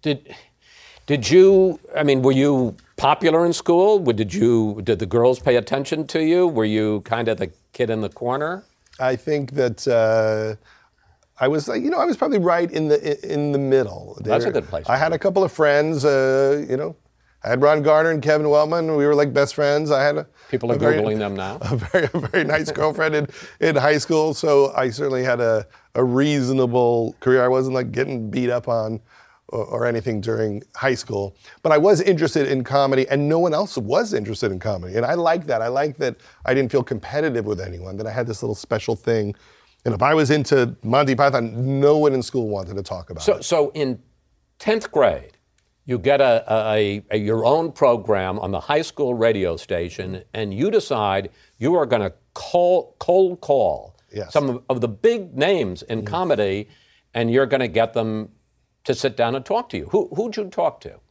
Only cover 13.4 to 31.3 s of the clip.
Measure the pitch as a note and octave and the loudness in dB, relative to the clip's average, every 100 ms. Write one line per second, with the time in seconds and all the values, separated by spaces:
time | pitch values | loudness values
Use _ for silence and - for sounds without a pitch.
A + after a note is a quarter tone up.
13.4 | D3 C#3+ C#3 C3 A2+ F#2 - - G#2+ A#2+ | -2 -2 2 2 2 -6 -16 -12 -2 0
14.4 | A3+ D3 E2+ D#2 - B2+ D#3 E3 G3 F#3 | 0 -2 -4 -8 -2 0 0 0 0 2
15.4 | F#3+ - D3+ C#3+ D3+ D#3+ C#3+ C#3 C3+ C3+ | 0 2 2 4 2 0 2 2 2 2
16.4 | C#3 D3 - B2+ D#3+ D#3+ _ _ _ _ | 2 0 -2 -4 -4 -10 _ _ _ _
17.4 | G#2 B2 C#3+ D3+ D3 D#3 E3 D#3 C#3+ D3+ | -4 2 4 4 4 4 4 0 2 2
18.4 | D3+ D3 D3+ E3+ D#3+ D3+ C#3+ D3 C#3+ C3 | 4 2 2 0 -2 0 2 4 2 2
19.4 | C#3 - C#3+ D3 D#3 C#3+ C#3+ D3 D3+ _ | 0 0 0 0 0 2 2 -2 -8 _
20.4 | - B2+ A#2+ A#2+ D3 - G#2+ G#2+ G#2 G2 | -6 -6 -2 0 2 2 0 -2 -4 -4
21.4 | F#2+ B2 - B2+ G2+ F#3 D3 - C3 F#3 | -8 -8 -4 -4 -2 -2 0 -4 -4 -2
22.4 | D3 D#3 D#3 D3 D3+ D3+ D#3 D3+ D3 - | 0 -2 -2 -2 -2 0 -2 0 -4 -10
23.4 | - - D#3+ D3 C3+ D3+ - D#3+ D#3 D3 | -20 -2 0 2 2 2 2 0 0 -2
24.4 | D#3+ C#3+ C#3 A#2 C3 A#2 C#3+ C3 B2+ A#2+ | 2 4 4 2 -2 -2 -4 -2 0 0
25.4 | A#2 A2 G#2 _ _ - B2+ B2 D3 D3 | 2 0 -2 _ _ 0 2 2 2 2
26.4 | B2+ C3+ B2+ B2 A#2+ A#2+ A2+ - - B2+ | 0 0 2 2 2 2 -2 -4 2 4
27.4 | B2+ C3 C3 C3 B2 A2 C#3 C3 A2 B2+ | 4 2 0 -2 -4 -4 -4 -4 -6 -4
28.4 | B2 A#2+ A#2 A#2 A2 A2 _ _ _ _ | -2 -2 -2 -4 -4 -8 _ _ _ _
29.4 | - A#2 G#2 A#2 A#2+ A#2 B2 G#2+ A2 A2 | -12 -8 -6 -4 -2 -2 -4 -6 -4 -4
30.4 | A2 G#2 - - C3+ B2 - G#2 G2 | -4 -6 -12 -6 -4 -4 -6 -6 -6